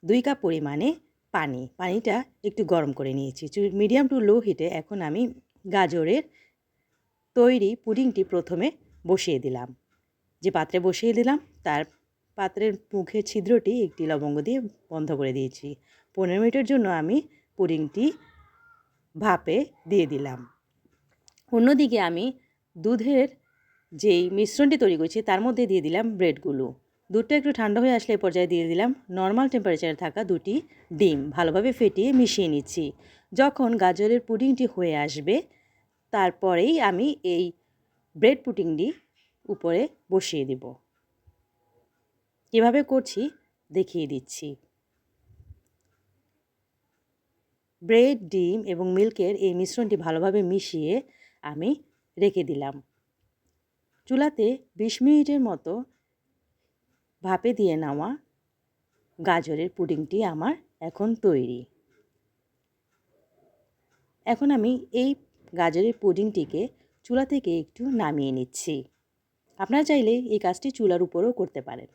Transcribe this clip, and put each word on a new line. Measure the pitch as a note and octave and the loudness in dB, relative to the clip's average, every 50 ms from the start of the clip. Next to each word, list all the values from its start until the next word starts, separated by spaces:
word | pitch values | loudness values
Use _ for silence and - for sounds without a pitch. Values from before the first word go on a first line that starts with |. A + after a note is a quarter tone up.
| - | 2
দুই | E3 G#3 B3 A#3+ | 2 2 2 2
কাপ | C#4 C#4 - - | 0 -2 -2 -2
পরিমাণে | F3+ E3 D#3+ D3+ C#3+ C#3+ D3 F#3+ C4+ E4 D#4+ _ _ _ _ _ _ _ | -2 -2 -2 -4 -4 -4 -2 -2 -2 -2 -4 _ _ _ _ _ _ _
পানি। | F#3+ D#3 D3 C3 B2 B2+ B2+ _ | -4 -2 -2 -6 -8 -10 -12 _
পানিটা | _ F3+ F#3 F3+ A3 A3+ A#3 F#3 A#3 B3+ _ _ _ _ | _ -4 -2 -2 -2 0 0 -2 -2 -2 _ _ _ _
একটু | G#3 G3+ - G#3+ | -8 -4 -4 -2
গরম | D#3+ F#3 E3+ D3+ C#3+ C3+ | 0 2 0 2 0 -4
করে | - C#3 C3+ C3 C#3 | -4 -6 -6 -4 -4
নিয়েছি। | C#3 C3+ C3 - - D3 | -6 -6 -10 -10 -14 -10
চু-, | - G3+ G3+ G3+ F3+ G3 | -4 -2 -2 -2 0 2
medium | G#3 G#3+ A3+ C4 C#4+ C4 | 2 4 4 4 2 2
to | C#4 C4 A3+ G3+ | 2 2 4 6
low | G#3 A#3+ A#3 | 4 4 4
হিটে | G#3 F#3+ - D#3 F3 F3 D#3+ | 0 -2 -2 -2 -4 -4 -6
এখন | D#3 _ G#3 G3+ F3 | -8 _ -8 -6 -4
আমি | D3+ D3 G3 B3 A#3 - - _ _ _ _ _ G3 F3+ | -4 -2 -2 -2 -4 -4 -10 _ _ _ _ _ -4 0
গাজরের | G3 F#3+ E3 D3 F3 D#3+ D#3+ G3+ C#4+ D#4+ - _ _ _ _ _ _ _ _ _ _ _ _ _ _ _ _ _ _ _ _ _ | 2 2 2 2 0 0 2 0 0 0 -4 _ _ _ _ _ _ _ _ _ _ _ _ _ _ _ _ _ _ _ _ _
তৈরি | B3 A#3+ B3 B3+ B3+ G3+ G3 A3+ A#3 _ | 4 6 6 6 4 2 0 0 -2 _
পুডিংটি | A3+ A3 A3+ C4 B3+ G3+ - F#3+ | -4 0 0 0 0 2 0 -2
প্রথমে | - - F3 E3 - F3+ E3+ F#3+ D4 - - _ _ _ _ _ | 0 0 -2 -2 -2 -4 -2 -2 -2 -4 -6 _ _ _ _ _
বসিয়ে | E3+ F#3 F#3+ - - D#3 C3 | 0 0 0 2 0 -2 -2
দিলাম। | B2 C#3 B2+ B2 B2 B2 B2+ _ _ _ _ _ _ _ _ _ _ _ _ _ - | -2 -4 -6 -6 -10 -12 -16 _ _ _ _ _ _ _ _ _ _ _ _ _ -4
যে | F#3+ | -2
পাত্রে | - F3+ D#3 - - F3+ | 0 0 -4 0 -2 0
বসিয়ে | F3 F#3 F3+ - - A3+ A#3 | 0 0 -2 0 0 0 2
দিলাম, | G#3+ A#3+ B3 C#4 D4 - _ _ _ _ | 2 2 2 2 0 -2 _ _ _ _
তার | F3 D3+ D3 D#3+ - _ _ _ _ _ _ _ _ _ - | -4 -2 -2 -4 -6 _ _ _ _ _ _ _ _ _ -6
পাত্রের | G3 F#3+ - - G#3 A3 G3+ G3 _ _ - | -6 -6 -4 -2 -2 -2 -2 -4 _ _ -6
মুখের | G3+ F3+ - - G#3+ G#3 | -6 -6 -4 -4 -4 -4
ছিদ্রটি | G#3 - G#3+ F#3 F#3 A#3+ A#3 A3+ A#3 A#3 B3 A3 | -2 -4 -6 0 2 2 2 2 2 0 0 -2
একটি | F3 - - E3 | -2 -4 -4 -4
লবঙ্গ | D#3 D#3+ D3 C#3+ D3 D3 D3 | -2 -2 -2 -2 -2 -4 -2
দিয়ে | D3 F#3 B3 C4+ B3 G#3 - _ _ _ D#3+ | -2 -2 -2 -4 -4 -6 -12 _ _ _ -8
বন্ধ | D#3+ D#3 D3+ D#3+ C#3 | -8 -6 -4 -4 -2
করে | C#3 C3+ B2+ | -2 -4 -2
দিয়েছি। | C#3 C3 C3 B2+ - - C#3+ C#3+ _ _ _ _ _ _ _ _ | -4 -6 -6 -8 -10 -14 -14 -16 _ _ _ _ _ _ _ _
পনেরো | - F#3+ F3+ F3 G3 | -2 -2 0 0 2
মিনিটের | A3 A#3 A#3 C#4 C4+ G#3+ | 2 2 2 2 0 2
জন্য | C#4 C4+ A3+ F#3+ | 2 2 4 2
আমি | F3+ E3 D#3 D#3+ G#3+ D4 D4+ - _ _ _ _ _ | 0 0 0 0 0 0 -2 -2 _ _ _ _ _
পুডিংটি | _ F#3+ F3 E3 D#3 D#3 D3 _ G3 A#3 D4+ F#4 - _ _ _ _ _ _ _ _ _ _ _ _ _ _ _ _ _ _ _ | _ 0 0 0 -2 -4 -4 _ 0 0 0 0 -2 _ _ _ _ _ _ _ _ _ _ _ _ _ _ _ _ _ _ _
ভাপে | D#3+ G#3 G#3+ F3+ E3 - - - A3 C#4+ - _ _ _ E3 | -4 0 2 2 2 0 0 0 0 0 -2 _ _ _ 0
দিয়ে | F#3+ G3+ E3+ | 2 2 2
দিলাম। | C#3 C3 C3+ C#3+ C#3 B2+ B2 B2 A#2 _ _ _ _ _ _ _ _ _ _ _ _ _ _ _ _ _ _ _ _ - | 2 -2 -6 -6 -8 -10 -12 -14 -18 _ _ _ _ _ _ _ _ _ _ _ _ _ _ _ _ _ _ _ _ 2
অন্যদিকে | A#3 A3+ B3+ D4 B3+ D4 B3 A3+ A3 | 4 6 6 6 4 4 2 2 2
আমি | F#3+ E3+ E3+ E3+ G3 B3+ C4 - _ _ _ _ _ _ _ | 0 0 -2 -2 -4 -6 -8 -10 _ _ _ _ _ _ _
দুধের | E3+ D#3+ G#3+ A#3+ A3+ A3 B3+ C#4+ C4 C4 C#4 - _ _ _ _ _ _ _ _ _ _ _ - | -6 -2 -2 0 0 0 2 2 2 2 2 -2 _ _ _ _ _ _ _ _ _ _ _ -16
যেই | D3+ - G#3+ F#3 F3 F3+ F3+ | -2 2 4 4 4 2 0
মিশ্রণটি | F#3+ G3 G#3+ G3+ - - C#4+ C#4+ D#4 | 0 0 0 -2 2 2 4 4 4
তৈরি | C#4+ B3 G3 F3+ | 4 4 2 2
করেছি, | D#3 D#3+ E3 - A3 G#3+ | 2 0 -2 -2 -4 -2
তার | - G3 F#3 | 0 0 0
মধ্যে | G#3+ B3 B3 G#3+ B3 | 0 -2 0 0 0
দিয়ে | G3+ F#3+ F#3 D3+ | 2 0 0 0
দিলাম | D#3 E3 F#3 A3+ A#3 A3 F#3+ | 0 -2 -2 -2 -2 -2 0
ব্রেডগুলো। | F#3 E3+ D3 - - D#3+ C#3+ C3+ C3 B2 C3+ _ _ _ _ _ _ _ F#3 | 0 0 0 0 -4 -6 -4 -4 -4 -6 -8 _ _ _ _ _ _ _ -2
দুধটা | G#3+ A3+ A3+ D4 | -2 0 2 0
একটু | D4 C4+ C#4+ C#4 | 0 0 0 -2
ঠান্ডা | - A3+ G#3 G#3 A#3 | 0 0 0 2 2
হয়ে | A#3+ C4 B3+ A#3 | 4 4 2 2
আসলে, | A3+ - A3 | 0 0 -2
এ | G3 | 0
পর্যায়ে | - F#3+ E3 F3+ F3+ | 0 0 2 2 0
দিয়ে | E3+ F3 E3+ E3 E3 | 2 2 0 0 0
দিলাম | E3+ F3 G#3 A#3+ C4 - _ _ | 0 0 0 0 -2 -4 _ _
নরমাল | F#3 F#3 F#3+ F#3+ G#3 A#3 C4+ C4+ | -6 -2 -2 0 2 2 2 2
টেম্পারেচারে | C4 B3 G3 G3+ E3+ D3+ - E3 D#3 | 0 0 0 0 -2 0 -2 -4 -4
থাকা | - F#3 D#3+ - G#3 A3 | -4 -6 -6 -4 -6 -2
দুটি | F#3 F#3 E3 - - G#3 D4 - - _ _ _ _ E3+ | -2 -2 -2 -2 -2 -4 -4 -4 -6 _ _ _ _ -2
ডিম, | D3+ G#3 F#3+ D#3 C#3 C3+ D3 | 2 2 2 2 2 -2 -4
ভালোভাবে | C#3 D#3 F3 E3 D#3 F#3 G#3 B3+ B3 | -2 0 0 2 2 2 0 0 0
ফেটিয়ে | - B3 G3+ - G3 G3 C4 C#4 | 2 2 2 2 2 0 2 4
মিশিয়ে | B3+ B3 G3+ - - G3 E3 | 4 4 4 2 0 0 0
নিচ্ছি। | D3+ C#3+ C#3 - - E3+ D#3+ C#3+ C#3+ _ - - _ _ _ _ - | 0 -2 -4 -4 -6 -6 -6 -6 -8 _ -20 -20 _ _ _ _ 0
যখন | - C4+ C#4+ C#4 - C4+ A#3 A#3 | 2 2 2 2 0 -2 0 2
গাজরের | A3 F#3 F#3 F3+ E3+ G#3 G#3+ A#3 A#3+ | 2 2 2 2 2 2 2 2 2
পুডিংটি | A#3+ _ A3+ A3 B3+ C4+ C4+ B3 B3+ A#3+ - | 0 _ -4 0 2 2 2 2 0 -2 -2
হয়ে | - F3+ E3+ D#3 | -2 -2 -2 0
আসবে, | D3 D3 D3 C#3 D3 D3 D3+ G#3 D4 F4+ _ _ _ _ _ _ _ _ _ _ _ _ _ - | -2 -2 -4 -4 -6 -2 0 -2 -2 -2 _ _ _ _ _ _ _ _ _ _ _ _ _ -2
তারপরেই | - - F3+ F3+ _ - F#3+ F3+ E3+ F3 B3+ E4 D#4+ | 0 0 0 0 _ -2 0 2 2 2 2 2 2
আমি | B3+ G3+ F#3+ F3+ A3+ D4 C#4+ C#4+ _ | 2 0 0 0 0 -2 -2 -4 _
এই | F#3 F3 E3+ F3+ F3 E3+ _ _ _ _ _ _ _ _ _ _ _ _ | -2 0 0 -2 -4 -4 _ _ _ _ _ _ _ _ _ _ _ _
ব্রেড | D#3+ F3 A#3+ C#4 C4 C4 | 2 4 4 4 4 -2
পুডিংটি | C4 G#3+ - G3 E3+ D#3+ D3+ F3 B3 E4+ - _ _ _ _ _ _ _ _ _ - | -8 -6 -4 -2 -2 -2 -2 -2 -4 -4 -8 _ _ _ _ _ _ _ _ _ -10
উপরে | G#3 - - E3+ E3+ F3+ B3 D4+ - _ _ _ | -10 -6 -2 -2 0 0 0 -2 -6 _ _ _
বসিয়ে | F#3 F#3+ F#3 - - D#3 C3+ | -2 0 0 0 -4 -4 -4
দিব। | C3 C3+ B2+ B2+ B2 B2+ _ _ _ _ _ _ _ _ _ _ _ _ _ _ _ _ _ _ _ _ _ _ _ _ _ _ _ _ _ _ _ _ _ _ _ | -4 -4 -8 -8 -16 -20 _ _ _ _ _ _ _ _ _ _ _ _ _ _ _ _ _ _ _ _ _ _ _ _ _ _ _ _ _ _ _ _ _ _ _
কীভাবে | - A3+ A3 A#3+ A#3+ C#4+ C#4+ | 2 4 4 6 4 4 2
করছি | C#4+ C4+ C4 B3+ - - - A#3 D4 - _ _ _ _ _ _ _ | 2 0 0 0 -2 -6 -6 -6 -6 -8 _ _ _ _ _ _ _
দেখিয়ে | D3+ F3+ F#3 F3+ - F3 D#3 | -2 -2 -2 -2 -2 -6 -6
দিচ্ছি। | C#3 C#3 C3 C3 _ - - - D3 C#3+ - _ _ _ _ _ _ _ _ _ _ _ _ _ _ - _ - _ - _ _ _ _ _ _ _ _ _ _ _ _ _ _ _ _ _ _ _ _ _ _ _ _ _ _ _ _ _ _ _ _ _ _ _ _ _ _ _ _ _ _ _ _ _ F3 | -4 -6 -8 -10 _ -16 -14 -14 -14 -14 -16 _ _ _ _ _ _ _ _ _ _ _ _ _ _ -20 _ -20 _ -20 _ _ _ _ _ _ _ _ _ _ _ _ _ _ _ _ _ _ _ _ _ _ _ _ _ _ _ _ _ _ _ _ _ _ _ _ _ _ _ _ _ _ _ _ _ -2
ব্রেড, | E3+ A3+ A3+ A#3+ C4 C#4+ A3+ G3+ D#3+ | 4 6 6 8 6 4 0 -4 -4
ডিম | - F#3+ F3+ F3 F#3 A3+ G#3+ | -2 0 2 2 0 -2 -2
এবং | G3 F#3 E3 F#3 F#3 F#3 | -4 -4 -4 -2 0 2
মিল্কের | F#3+ G3+ A3+ A3+ - F#3+ F3 G#3 | 2 2 2 2 0 -2 -2 -2
এই | F#3+ F#3+ G3 F3 | 0 0 0 0
মিশ্রণটি | F3+ F#3 F#3+ - - A#3+ G#3+ G#3 | 0 -4 -4 -2 -4 -2 0 -2
ভালোভাবে | F#3 D#3+ E3 D#3+ D#3+ E3+ G3 F#3+ G#3 G3 | -2 -2 -2 -2 0 0 0 0 0 0
মিশিয়ে | F3 F#3 G3 F#3 - - E3 D#3 D3+ F#3 B3 C4+ _ _ _ _ _ _ _ - | 0 -2 -2 -4 -4 -6 -6 -4 -2 -2 -2 -4 _ _ _ _ _ _ _ -14
আমি | D3 D3 D3 E3 G#3+ D4 D4 _ _ _ _ _ _ _ | -12 -10 -6 -2 -2 -2 -4 _ _ _ _ _ _ _
রেখে | - F3+ G3+ G3 F#3 E3+ | 0 0 0 2 0 -4
দিলাম। | C3+ D#3+ C#3 C#3+ C#3 C#3 C#3+ - _ _ _ _ _ _ _ _ _ _ _ _ _ _ _ _ _ _ _ _ _ _ _ _ - | -2 -4 -6 -6 -8 -10 -12 -18 _ _ _ _ _ _ _ _ _ _ _ _ _ _ _ _ _ _ _ _ _ _ _ _ -4
চুলাতে | C4 C4 C#4+ D4+ D4 - A3 G#3+ B3+ C4 - _ _ | 0 0 0 0 0 0 0 0 0 -2 -8 _ _
বিশ | E3 G#3 A#3 A3 - B3+ | -6 -4 -4 -2 0 4
মিনিটের | C4+ D4+ D4+ D4 C#4+ C#4+ C#4+ | 6 6 6 6 4 2 0
মতো | C4 A3+ F#3 C#3+ _ - F3 A3+ B3+ _ _ _ _ _ _ _ _ _ _ _ _ _ _ _ _ _ _ _ _ _ _ _ _ _ _ _ - | 0 0 -2 -6 _ -6 -8 -8 -8 _ _ _ _ _ _ _ _ _ _ _ _ _ _ _ _ _ _ _ _ _ _ _ _ _ _ _ -4
ভাপে | F#3+ F#3+ F#3 - A#3 A#3+ | -2 -2 0 0 0 0
দিয়ে | G3 G#3 F#3 D#3+ | 2 2 2 2
নেওয়া | D#3 D#3+ D3 C#3 D3 D#3 G3+ C4 D4 _ _ _ _ _ _ _ _ _ _ _ _ _ _ _ _ _ _ _ _ E3+ | 0 -2 -2 -4 -4 -4 -6 -8 -10 _ _ _ _ _ _ _ _ _ _ _ _ _ _ _ _ _ _ _ _ 0
গাজরের | F#3+ F3 E3+ E3 D#3+ D#3+ D3+ E3+ F#3 - | 2 2 2 2 -2 -4 -4 -4 -6 -4
পুডিংটি | - F#3 D3+ E3 D3 D#3 D3 - G3+ A3 | -4 -4 -2 -2 -4 -4 -4 -2 -2 -2
আমার | F#3+ E3 D3+ D#3+ A#3 D#4 - _ _ _ _ | -2 -2 -2 -2 -4 -4 -4 _ _ _ _
এখন | E3 E3 - - G3+ A3 A#3 | -12 -12 -6 -4 -2 -2 -2
তৈরি। | A3 - G3+ E3 C3+ B2 A#2+ B2 A#2+ B2 _ _ _ _ _ _ _ _ _ _ _ _ _ _ _ _ _ _ _ _ _ _ _ _ _ _ _ _ _ _ _ _ _ _ _ _ _ _ _ _ _ _ _ _ _ _ _ _ _ _ _ _ | 2 2 2 2 2 0 -2 -6 -10 -12 _ _ _ _ _ _ _ _ _ _ _ _ _ _ _ _ _ _ _ _ _ _ _ _ _ _ _ _ _ _ _ _ _ _ _ _ _ _ _ _ _ _ _ _ _ _ _ _ _ _ _ _
এখন | - A#3 A#3 C#4 C#4+ | -4 -2 0 2 2
আমি | C#4+ B3 G#3 A#3 B3+ B3 - - - | 2 4 2 2 0 -2 -4 -6 -2
এই | A#3+ B3 C4+ C#4+ - _ _ _ _ _ - - | -2 0 0 -2 -4 _ _ _ _ _ -16 -4
গাজরের | E3+ F3 E3 D#3 E3+ G3 A3+ A#3 - - | 0 0 0 2 2 2 2 0 0 2
পুডিংটিকে | G3+ F3+ E3+ G3+ G#3+ G#3 G3 D#3 - - D#3 G3+ C4 - _ _ _ _ _ _ | 0 2 2 0 -2 -2 -4 -4 -4 -4 -6 -6 -6 -8 _ _ _ _ _ _
চুলা | - A#3+ B3+ C4+ | -4 -2 -2 0
থেকে | C4+ C#4+ C#4 - - E3+ E3+ | 0 -2 -2 -2 -2 -2 -2
একটু | D3+ - _ - A#3 C4+ | -4 -6 _ -10 -6 -4
নামিয়ে | C4+ A3+ G#3 D3+ D3+ D3 C#3 C3+ C3 | -2 -2 -2 -2 -2 -2 -2 -2 -2
নিচ্ছি। | C3 B2+ B2+ _ - - - D#3 C#3 C3 - _ _ _ _ _ _ _ _ _ _ _ _ _ _ | -4 -6 -8 _ -12 -8 -6 -6 -8 -8 -12 _ _ _ _ _ _ _ _ _ _ _ _ _ _
আপনারা | G3 - A#3+ C#4+ D4+ | -6 -2 0 0 2
চাইলে | - D#4 C#4+ A#3+ G#3+ A#3 B3 B3+ A#3+ G#3+ | 2 2 2 4 2 2 0 0 -2 -2
এই | G#3 | 0
কাজটি | - F#3 F#3 - - C#4 | 0 -2 -4 -2 -6 -8
চুলার | C4 - A#3 G3 F3+ F3 F3+ | -6 0 0 2 2 2 0
উপরেও | F3 - E3+ F3+ A#3 B3 | -2 -2 -2 0 0 0
করতে | - F#3 - _ C#3+ | -2 -4 -6 _ -12
পারেন। | C3 - A#2+ B2 - - _ | -12 -12 -14 -14 -16 -18 _